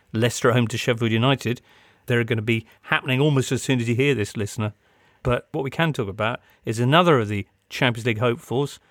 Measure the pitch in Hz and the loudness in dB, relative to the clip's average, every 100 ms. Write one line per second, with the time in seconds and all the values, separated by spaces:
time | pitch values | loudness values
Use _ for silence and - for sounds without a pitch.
0 | _ 110 120 - 131 123 113 117 - 113 | _ 0 0 2 2 2 0 -2 -2 0
1 | 120 113 131 135 110 120 _ _ _ _ | 0 2 2 0 -2 -6 _ _ _ _
2 | - 120 117 113 107 113 - _ - 156 | -2 -2 0 -2 0 -2 -4 _ -4 -2
3 | - 127 151 135 120 123 - 131 117 117 | 0 0 2 2 0 -2 0 -2 0 0
4 | 143 123 101 - 101 - 107 - _ _ | 0 0 -2 -4 -6 -4 -6 -8 _ _
5 | _ _ 127 123 - 160 139 - 165 135 | _ _ -4 -4 -4 -8 -6 -2 -2 0
6 | 101 104 113 123 _ _ - 113 123 160 | -4 -2 -4 -4 _ _ -6 0 4 6
7 | 175 139 104 104 98 _ - - 131 113 | 6 4 2 -4 -6 _ -14 -2 0 0
8 | 117 107 120 120 - 120 143 - _ | -2 0 0 0 -4 -4 -4 -6 _